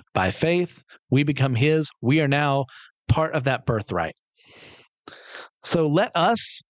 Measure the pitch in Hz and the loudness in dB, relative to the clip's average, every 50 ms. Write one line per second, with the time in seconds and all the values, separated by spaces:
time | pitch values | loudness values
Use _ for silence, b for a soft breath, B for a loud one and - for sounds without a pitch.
0 | - _ _ 98 92 92 104 - - 165 175 175 175 170 - - _ B B B | -18 _ _ -2 -2 -2 -2 -2 -2 0 0 0 -2 -4 -6 -18 _ B B B
1 | B _ 127 135 147 147 143 131 135 135 127 113 135 151 156 160 151 - - _ | B _ 0 2 2 0 0 0 0 0 2 2 2 2 2 2 0 -2 -6 _
2 | - 117 143 160 151 139 139 143 147 143 139 139 131 B B B B B B _ | 0 0 2 2 2 2 2 0 2 0 0 -2 -2 B B B B B B _
3 | _ - - 156 160 156 - 151 123 139 127 120 - - 117 107 101 - 92 87 | _ -2 0 0 0 -2 -2 -2 -2 -2 -2 -2 -2 -4 -4 -4 -4 -4 -4 -4
4 | 82 80 - _ _ _ _ B B B B B B B B B B B _ _ | -4 -4 -8 _ _ _ _ B B B B B B B B B B B _ _
5 | _ B B B B B B B B B B _ - - - 170 160 151 143 180 | _ B B B B B B B B B B _ -2 0 0 2 2 2 2 2
6 | 208 - - 175 165 196 233 220 - - - - - | 2 0 0 0 2 2 2 2 0 -2 -4 -6 -8